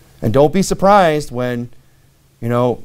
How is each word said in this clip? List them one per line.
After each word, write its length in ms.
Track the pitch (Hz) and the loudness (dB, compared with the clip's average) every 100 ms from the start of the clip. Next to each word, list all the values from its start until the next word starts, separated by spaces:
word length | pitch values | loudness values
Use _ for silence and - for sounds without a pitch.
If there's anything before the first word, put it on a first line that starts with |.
| _ _ | _ _
And 100 | 117 | 0
don't 200 | 131 151 | 2 2
be 100 | 196 | 2
surprised 680 | 185 - 190 208 170 151 143 | -2 0 2 4 4 0 -4
when, 380 | 123 123 120 120 - _ _ _ _ _ _ | -6 -6 -6 -10 -16 _ _ _ _ _ _
you 80 | 117 | -4
know, 340 | 120 123 113 | 0 0 -2